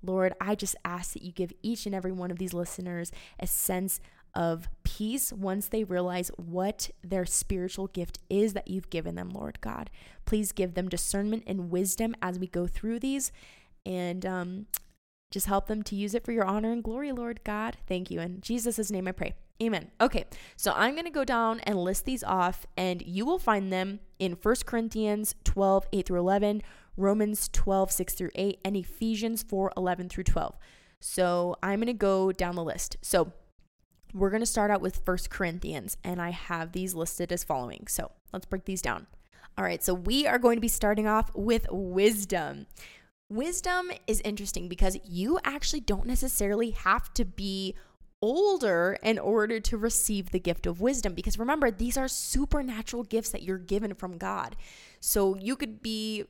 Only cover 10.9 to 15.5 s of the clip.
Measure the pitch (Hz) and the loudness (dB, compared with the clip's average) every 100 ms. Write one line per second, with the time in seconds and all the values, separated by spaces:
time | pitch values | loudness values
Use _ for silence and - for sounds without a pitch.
10.9 | 175 - 202 202 226 - 196 175 180 190 | -2 -2 0 0 -2 -2 -4 0 0 0
11.9 | - 226 226 185 180 185 180 175 - 214 | 0 -2 -2 -4 -4 -4 -2 -2 -2 -2
12.9 | 233 269 277 262 - - - _ - - | -2 -2 -2 -4 -8 -20 -20 _ -16 -6
13.9 | 180 180 180 190 185 180 185 208 - - | -4 -2 -4 -4 -4 -4 -8 -8 -8 -10
14.9 | _ _ _ _ - 196 | _ _ _ _ -4 2